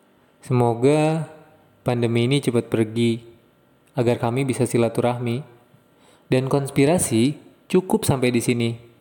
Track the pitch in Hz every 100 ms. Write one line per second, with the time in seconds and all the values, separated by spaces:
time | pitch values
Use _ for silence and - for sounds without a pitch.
0 | _ _ _ _ - 127 120 117 135 151
1 | 156 160 147 - - _ _ _ - 120
2 | 117 117 120 143 131 117 - 113 107 113
3 | 117 117 - - _ _ _ _ _ -
4 | 117 117 117 123 135 120 120 123 113 117
5 | 120 120 123 120 - - _ _ _ _
6 | _ _ - 127 131 143 135 - 139 180
7 | - 113 131 151 - _ - 180 185 220
8 | - 135 123 123 120 120 117 113 - _